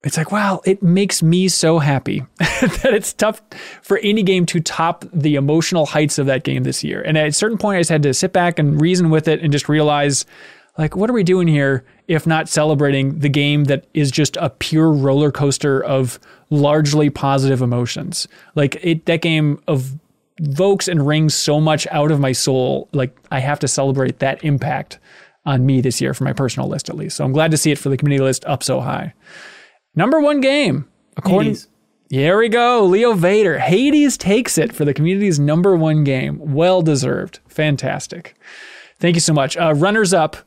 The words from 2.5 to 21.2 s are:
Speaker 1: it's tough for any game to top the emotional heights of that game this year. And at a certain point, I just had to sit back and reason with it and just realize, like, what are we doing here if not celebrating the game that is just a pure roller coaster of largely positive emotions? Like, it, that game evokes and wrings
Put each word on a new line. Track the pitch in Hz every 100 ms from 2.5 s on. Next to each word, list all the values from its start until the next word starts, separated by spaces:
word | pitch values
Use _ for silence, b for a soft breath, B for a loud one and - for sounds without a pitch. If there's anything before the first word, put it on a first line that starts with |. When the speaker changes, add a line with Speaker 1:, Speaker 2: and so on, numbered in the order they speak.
| - 208 - 262
Speaker 1:
it's | 220 -
tough | - 208 220 _ B B B
for | - 196
any | 208 214
game | 190 185 170
to | 175
top | 160 - 165 175 -
the | 175 151 143
emotional | 139 160 160 180 147
heights | 156 151 -
of | 139
that | 131
game | 139 135
this | 131 127
year. | 147 -
And | - 156
at | 151
a |
certain | 151 214 226
point, | 208 190
I |
just | 170
had | 156
to | 143
sit | 127 185
back | 185 175 170
and | 147 147
reason | 160 180 165
with | 156 156
it | 156
and | 160
just | 143 -
realize, | 151 151 147 143 135 - B B B B -
like, | 151 185
what | 214
are |
we | 247
doing | 180 185 175
here | 147 139 131 b b -
if | 160 165
not | 160 156
celebrating | - 151 147 143 139 135 160
the | 147
game | 143 143 147 143
that | 139 -
is | - 143
just | 143 147 -
a | 165
pure | - - 156 160
roller | 147 139 135 147
coaster | 127 143 131 147 135
of | - 135 131 - b b b
largely | 151 143 151 151 147 151
positive | 143 139 139 135 131
emotions? | 123 120 120 - - - - B B -
Like, | 143 -
it, | 180 165 -
that | 165
game | 170 160 151 143 -
evokes | 147 131 139 _ _ _ - 151 139 190 196 -
and | 170 139
wrings | 151